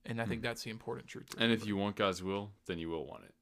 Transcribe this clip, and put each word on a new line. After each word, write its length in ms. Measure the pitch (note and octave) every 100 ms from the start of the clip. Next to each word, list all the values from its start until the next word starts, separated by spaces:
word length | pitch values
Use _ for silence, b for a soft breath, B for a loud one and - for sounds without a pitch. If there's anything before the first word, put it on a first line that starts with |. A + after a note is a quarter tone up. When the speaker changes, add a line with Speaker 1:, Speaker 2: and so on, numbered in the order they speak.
| -
Speaker 1:
And 160 | A#2
I 40 | A2+
think 160 | A#2
Speaker 2:
Mm. 20 |
Speaker 1:
that's 200 | A#2+ A2+
the 60 | A#2+
important 380 | A2 - B2+ -
truth. 260 | A#2 - -
Speaker 2:
And 120 | A#2
if 140 | A2+ G#2+
you 100 | G2
want 180 | G2+ G2
God's 260 | G2+ F2
will, 300 | F#2 G2 G#2 G2+ -
then 100 | E2+
you 120 | E2
will 160 | D#2+ C2+
want 160 | -
it, 100 | - _